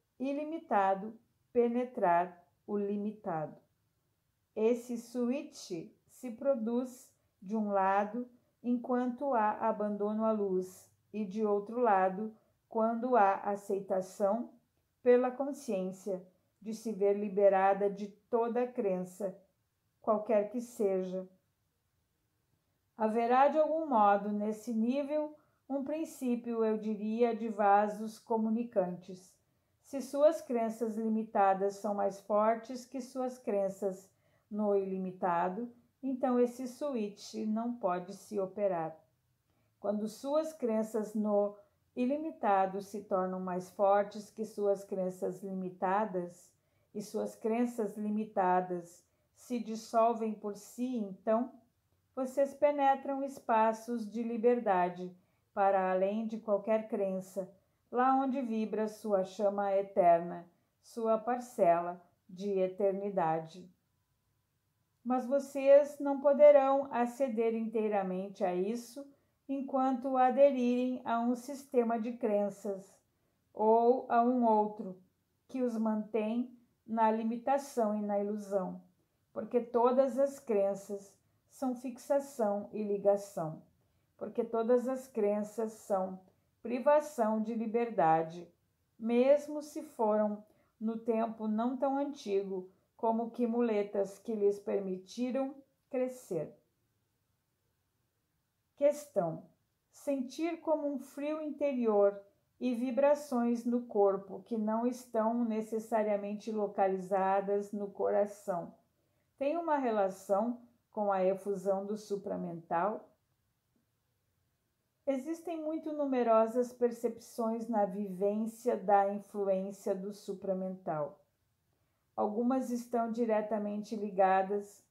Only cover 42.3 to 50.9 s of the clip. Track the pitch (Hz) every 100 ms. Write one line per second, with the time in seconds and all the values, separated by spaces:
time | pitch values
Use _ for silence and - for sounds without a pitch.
42.3 | - 220 196 190 190 190 214 - 190 185
43.3 | 185 185 180 180 - 196 202 202 220 202
44.3 | - 214 - 202 190 196 190 185 180 190
45.3 | 180 202 190 185 185 185 196 214 180 175
46.3 | - - _ _ _ _ 214 208 214 202
47.3 | - 220 233 240 - 208 214 208 214 214
48.3 | 208 185 185 185 180 170 - _ _ _
49.3 | _ - 240 208 220 - 233 226 220 226
50.3 | 208 208 196 - - 247